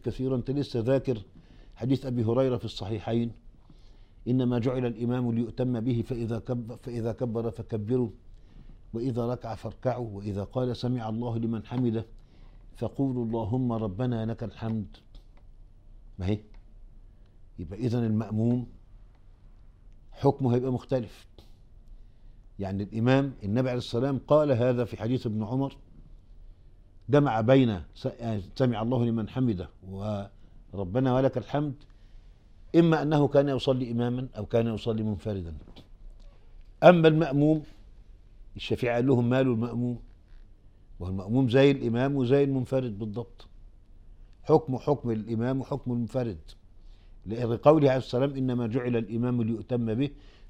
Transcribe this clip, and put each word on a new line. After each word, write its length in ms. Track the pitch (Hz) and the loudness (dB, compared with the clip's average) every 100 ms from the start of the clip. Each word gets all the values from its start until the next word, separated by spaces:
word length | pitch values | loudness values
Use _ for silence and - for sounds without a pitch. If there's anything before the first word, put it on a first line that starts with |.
| 123 | -6
كثيرة، 300 | - 131 131 | -4 -2 -2
أنت 160 | 117 | -2
لسه 280 | 139 139 123 | -2 -2 -2
ذاكر 420 | 113 135 135 117 - - - - - - | 2 2 2 -4 -6 -20 -20 -20 -20 -6
حديث 300 | 120 135 135 | -2 0 0
أبي 180 | 123 | -2
هريرة 340 | 110 117 135 120 | 2 2 2 0
في 80 | 110 | -6
الصحيحين، 640 | - 98 110 113 117 117 - - - - - - - - - - | -8 -6 -6 -2 -2 -2 -8 -20 -20 -20 -20 -20 -20 -20 -12 -2
"إنما 320 | 127 123 123 | 0 2 2
جعل 260 | 120 131 123 | 0 0 -2
الإمام 460 | 110 120 123 123 | -2 -2 -2 0
ليؤتم 480 | 117 117 - 127 120 | -2 -2 -2 -2 0
به، 220 | 117 117 113 | 0 -2 -2
فإذا 320 | 120 117 113 | -4 -4 -4
كب-، 360 | - 123 113 113 | -4 -6 -6 -12
فإذا 360 | - 117 113 | -10 -6 -4
كبر 400 | 110 123 113 113 | -4 -4 -2 -4
فكبروا، 580 | - 110 113 104 127 117 - - - - - - - - | -6 -6 -6 0 0 0 -6 -20 -20 -20 -20 -20 -20 -12
وإذا 320 | 113 131 120 117 | -6 -4 -2 -2
ركع 280 | 123 117 104 | -4 -6 -8
فاركعوا، 540 | 113 - 127 120 113 98 | -10 -4 -4 -2 -6 -8
وإذا 260 | 104 98 | -6 -6
قال 320 | 95 127 127 117 | -4 -2 -2 -2
سمع 320 | 123 127 110 | -2 -2 -4
الله 280 | 110 120 113 | -4 -4 -2
لمن 280 | 113 113 - | -2 -4 -4
حمده 400 | 123 123 110 110 - - - - - - - | -2 0 0 -4 -14 -20 -20 -20 -20 -18 -8
فقولوا 500 | 110 - 139 123 117 | -6 -2 -2 0 -2
اللهم 460 | 117 107 127 123 | -2 -2 0 0
ربنا 540 | 113 110 92 123 117 113 | 0 -2 -2 -2 -2 -2
لك 180 | 113 | -4
الحمد". 540 | 110 - 113 113 101 - - - - - - - - - - - - - | -8 -8 -6 -4 -6 -12 -20 -20 -20 -20 -20 -20 -20 -20 -20 -20 -18 -6
ما 80 | 92 | -2
هي؟ 120 | 107 - - - - - - - - - - - - | -2 -4 -20 -20 -20 -20 -20 -20 -20 -20 -20 -20 -14
يبقى 200 | 85 98 | -12 -4
إذن 240 | 123 120 | -2 0
المأموم 640 | 113 107 107 107 117 123 120 - - - - - - - - - - - - - - | 0 0 0 0 2 0 -2 -14 -20 -20 -20 -20 -20 -20 -20 -20 -20 -20 -20 -20 -20
حكمه 440 | - 139 - 131 123 | 0 0 2 2 2
هيبقى 160 | 131 | 0
مختلف. 560 | 123 - 131 104 - - - - - - - - - - - - - - - | -4 -2 -4 -4 -14 -20 -20 -20 -20 -20 -20 -20 -20 -20 -20 -20 -20 -20 -10
يعني 240 | 98 98 | -6 -4
الإمام، 500 | 98 110 117 135 139 - | -4 0 4 4 4 -4
النبي 260 | 98 113 127 | -2 0 0
عليه 80 | 123 | -2
الصلاة 240 | - 117 135 | -2 -2 0
والسلام 160 | 131 - | -2 4
قال 240 | 151 147 | 4 6
هذا 340 | 117 123 123 113 | 4 2 2 -2
في 120 | - | -4
حديث 280 | 113 127 123 | -2 -2 -2
ابن 180 | 107 | -4
عمر، 320 | 107 131 139 - - - - - - - - - - - - - - | -2 -2 -4 -6 -20 -20 -20 -20 -20 -20 -20 -20 -20 -20 -20 -14 2
جمع 320 | 143 143 110 | 4 4 2
بين 400 | 110 135 123 95 - - | 6 6 6 2 -6 -8
س-، 120 | 131 | -8
آه، 340 | - 117 104 92 - | -6 -6 -4 -6 0
"سمع 260 | 127 107 | 0 0
الله 240 | 113 123 120 | 0 0 0
لمن 240 | 113 104 | 0 -2
حمده" 400 | 131 127 92 90 - 92 95 104 104 98 - - - - | -2 0 0 -6 -12 -14 -8 -6 -6 -8 -16 -20 -20 -14
"وربنا 420 | 98 92 113 131 127 | -8 -4 0 2 4
ولك 220 | 135 131 | 2 0
الحمد"، 360 | 104 143 147 123 - - - - - - - - - 165 | -4 -2 -2 -6 -16 -20 -20 -20 -20 -20 -20 -20 0 6
إما 260 | 170 156 | 6 6
أنه 260 | 143 151 143 | 4 4 6
كان 220 | 143 143 | 4 4
يصلي 420 | 131 143 131 123 | 2 2 0 0
إماما 360 | 117 120 123 131 107 | 0 0 -2 -6 -8
أو 80 | 101 | 0
كان 220 | 117 117 | 2 2
يصلي 360 | 107 120 113 | 0 -2 -2
منفردا. 500 | 107 101 110 98 82 73 - - - - - - - - - - - - | -2 -4 -4 -6 -6 -10 -14 -20 -20 -20 -20 -18 -20 -20 -20 -20 -18 6
أما 240 | 160 175 160 | 8 10 8
المأموم، 560 | 156 160 139 151 156 143 - - - - - - - - - | 6 2 2 4 2 -2 -20 -20 -20 -20 -20 -20 -20 -18 -12
الشافعي 380 | - 110 123 120 | -4 -2 0 2
قال 120 | 131 | 4
لهم: 220 | 123 120 | 4 4
"ماله 220 | 127 135 | 2 2
المأموم؟ 460 | 117 120 117 123 120 - - - - - - - - - - | 0 -2 -2 -4 -6 -12 -20 -20 -20 -20 -20 -20 -20 -20 -12
والمأموم 500 | 87 95 95 123 131 | -8 -6 0 2 4
زي 220 | 131 139 | 8 6
الإمام 440 | 139 120 117 135 139 | 6 0 0 0 0
وزي 280 | 120 139 | 2 4
المنفرد 560 | 143 135 123 135 123 101 | 4 0 -2 -2 -2 -6
بالضبط، 480 | 110 101 117 - - - - - - - - - - - | -8 -8 -10 -14 -20 -20 -20 -20 -20 -20 -20 -20 -20 -10
حكم 340 | - 156 156 127 | 4 4 4 -4
حكم 340 | - 139 120 | 0 -2 0
الإمام 500 | 110 107 113 120 135 | -4 -2 -2 0 -2
وحكم 300 | 120 139 123 | -4 -6 -4
المنفرد، 460 | 120 113 131 120 80 - - - - - - - - 87 | -4 -2 -4 -4 -6 -12 -20 -20 -20 -20 -20 -20 -16 -8
لقوله 640 | 113 120 117 147 160 139 | -4 -2 4 6 8 6
عليه 80 | 131 | 4
السلام: 340 | - 123 139 135 | 0 0 0 0
'إنما 320 | 131 123 117 | 0 0 0
جعل 280 | 127 123 117 | -2 0 -2
الإمام 440 | 104 113 123 123 | -2 -2 0 0
ليؤتم 500 | 113 113 - 123 113 | 0 -2 -4 -2 0
به 160 | 110 139 - - - - | 0 -2 -6 -20 -20 -10